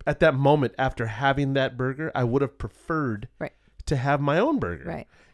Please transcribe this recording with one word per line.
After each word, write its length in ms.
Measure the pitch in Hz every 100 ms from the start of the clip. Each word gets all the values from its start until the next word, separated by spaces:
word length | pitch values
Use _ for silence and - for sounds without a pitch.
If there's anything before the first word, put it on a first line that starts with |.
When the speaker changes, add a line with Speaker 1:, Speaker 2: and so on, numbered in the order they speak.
| -
Speaker 1:
at 140 | 147
that 160 | 160 135
moment 380 | 139 151 123 -
after 280 | 131 - 113
having 480 | 107 139 135 139
that 220 | 135 135 123
burger, 360 | 131 135 156
I 80 | -
would 180 | 123 131
have 140 | 139 -
preferred 720 | 110 - - 160 135 104 120 -
Speaker 2:
Right. 120 | 143 - _ - -
Speaker 1:
to 100 | 139
have 240 | 135 143
my 180 | 143 156
own 220 | 277 277
burger. 240 | 98 82 -
Speaker 2:
Right. 220 | - - _ _